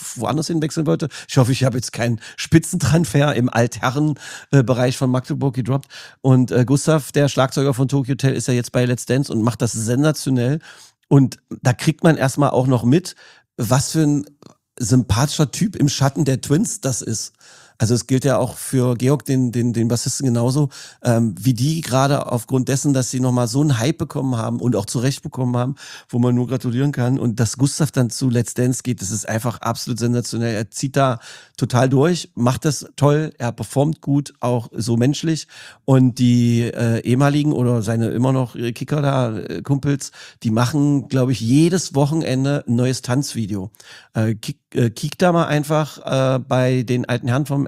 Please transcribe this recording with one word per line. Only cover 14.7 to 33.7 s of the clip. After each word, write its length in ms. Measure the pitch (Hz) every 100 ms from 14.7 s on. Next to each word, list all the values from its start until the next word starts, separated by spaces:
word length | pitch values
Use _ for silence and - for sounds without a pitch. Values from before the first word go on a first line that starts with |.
| -
sympathischer 720 | 117 127 - 104 147 - 147
Typ 240 | - 196
im 140 | - 139
Schatten 360 | - 139 -
der 160 | 139 127
Twins 400 | - 147 220 -
das 220 | 139 -
ist. 300 | - 110 - _ - - - -
Also 160 | 113
es 120 | 120 -
gilt 180 | 131
ja 120 | 143 110
auch 200 | 127 -
für 360 | - 131 123
Georg, 300 | 117 127 147
den, 260 | - 131 123
den, 220 | 117 120
den 160 | 113 113
Bassisten, 360 | 117 135 -
genauso, 440 | 135 120 123 139 143 - - -
ähm, 320 | 120 117 113 87
wie 120 | 127
die 280 | 117 139 160
gerade 500 | 143 131 139 143 -
aufgrund 380 | 120 - 135 123
dessen, 240 | 135 147
dass 180 | 135 120
sie 80 | 131
nochmal 300 | 127 123 117
so 120 | 131
einen 200 | 151 117
Hype 180 | 131 160
bekommen 380 | 156 143 135 120
haben 240 | 117 117
und 160 | 123 110
auch 100 | 101
zurecht 360 | 123 127 127
bekommen 340 | 143 - 123 120
haben, 180 | 123 143 - - -
wo 120 | 120
man 120 | 123
nur 140 | 120 117
gratulieren 460 | 127 127 120 143
kann. 260 | 135 123 135
Und 220 | 120 107
dass 160 | 113 -
Gustav 340 | 139 - 151
dann 180 | 135 120
zu 220 | - 131
Let's 240 | 120 107
Dance 280 | - 127 120
geht, 180 | 127 123
das 80 | 92
ist 180 | 107 -
einfach 320 | 113 120 -
absolut 360 | 110 117 - 113
sensationell. 560 | 120 120 113 117 117
Er 160 | 107 113
zieht 240 | - 139
da 240 | 139 135 117 - - - -
total 320 | 120 120 131
durch, 420 | 139 160 175 - -
macht 300 | 123 127 156
das 200 | - -
toll, 380 | - 143 147 156 -
er 120 | 120
performt 500 | 113 110